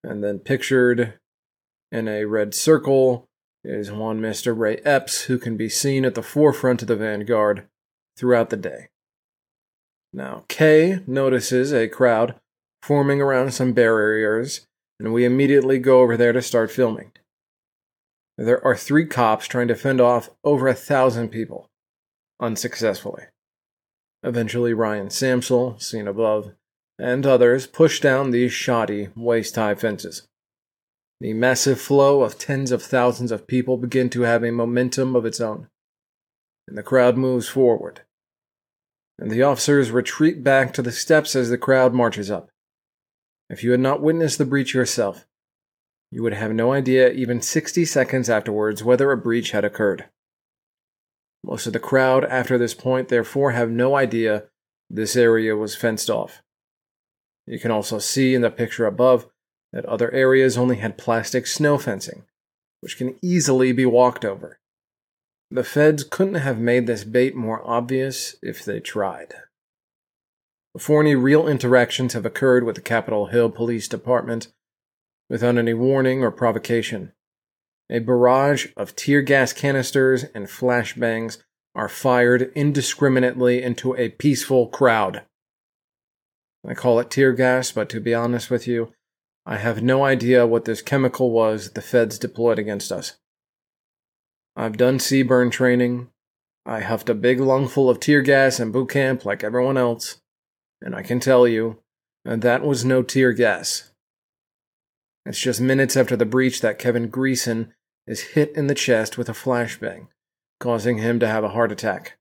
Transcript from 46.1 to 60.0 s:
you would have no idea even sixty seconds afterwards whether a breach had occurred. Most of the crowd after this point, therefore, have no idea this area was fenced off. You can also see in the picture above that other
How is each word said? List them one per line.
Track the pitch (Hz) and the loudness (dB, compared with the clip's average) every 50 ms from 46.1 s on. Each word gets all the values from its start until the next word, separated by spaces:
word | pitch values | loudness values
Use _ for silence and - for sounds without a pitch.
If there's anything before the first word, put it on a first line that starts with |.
you | - 120 | -10 -4
would | 113 113 104 | -4 -4 -4
have | 104 110 107 | -4 -6 -4
no | 110 113 117 123 | -2 0 0 0
idea | 135 139 135 127 127 131 127 123 | 0 0 0 2 4 6 4 4
even | - 131 127 117 123 120 | 4 0 -4 -4 -4 -4
sixty | - - - 156 151 - - 175 170 | -4 -2 -4 -4 -4 -2 -2 -2 -2
seconds | 156 - 143 127 - - 131 120 113 | 0 0 0 0 0 -2 -2 0 0
afterwards | 113 107 101 113 104 107 107 107 107 104 107 | 0 0 0 -2 -2 -2 -2 -2 -4 -2 2
whether | 117 127 127 139 139 | 2 4 4 4 2
a | 135 | 0
breach | 113 - 120 113 120 113 - | 0 0 -2 -2 -2 -2 -2
had | - 104 101 | -2 -2 -2
occurred. | 101 - - 110 101 90 - - _ _ _ _ _ _ _ _ _ _ _ _ _ _ _ _ _ _ _ _ _ _ _ _ _ _ _ - | -2 -2 0 0 0 0 -2 -8 _ _ _ _ _ _ _ _ _ _ _ _ _ _ _ _ _ _ _ _ _ _ _ _ _ _ _ -12
Most | - - 110 - | -10 -10 -8 -8
of | 120 | -6
the | 107 113 | -6 -6
crowd | - - 139 131 131 131 131 135 127 | -4 0 2 2 4 4 4 2 2
after | - 123 131 120 - 131 120 | 0 -2 -4 -2 0 0 0
this | 120 117 - | 0 0 -4
point, | - - 127 131 131 127 - | -6 -4 -2 -2 -2 -2 0
therefore, | 127 120 113 - - 143 139 139 | -2 -2 -2 -2 -2 0 0 0
have | 117 - - 113 | 0 0 -2 -2
no | 113 117 123 131 139 | 0 0 0 2 2
idea | 139 135 117 110 117 113 110 107 104 104 _ _ _ _ _ _ _ _ _ | 2 0 0 0 -2 0 0 -2 -2 -4 _ _ _ _ _ _ _ _ _
this | - 104 110 104 - | -8 -6 -6 -2 2
area | 127 120 117 113 113 110 110 107 | 4 4 4 4 4 2 0 -2
was | 107 110 104 - | -2 -4 -6 -6
fenced | - - 117 110 107 - - | -4 -4 -4 -2 -2 -4 -4
off. | 107 - - - - - _ _ _ _ _ _ _ _ _ _ _ _ _ _ _ _ _ _ _ _ _ | -2 -2 -4 -6 -12 -20 _ _ _ _ _ _ _ _ _ _ _ _ _ _ _ _ _ _ _ _ _
You | - - 90 | -14 -14 -6
can | - 117 | -4 -2
also | 113 107 101 - 117 104 | -2 -2 -2 -4 -6 -6
see | - - - 139 135 127 131 | -6 -4 0 0 2 2 2
in | 127 | 2
the | 120 110 | 0 0
picture | - - 117 104 - - 117 | 0 -2 -6 -6 -2 -2 -2
above | 107 98 - 123 131 127 117 - _ _ _ _ _ _ _ _ _ | -2 2 2 4 4 4 4 0 _ _ _ _ _ _ _ _ _
that | - - - | -12 -10 -6
other | - 113 107 | -6 -2 -2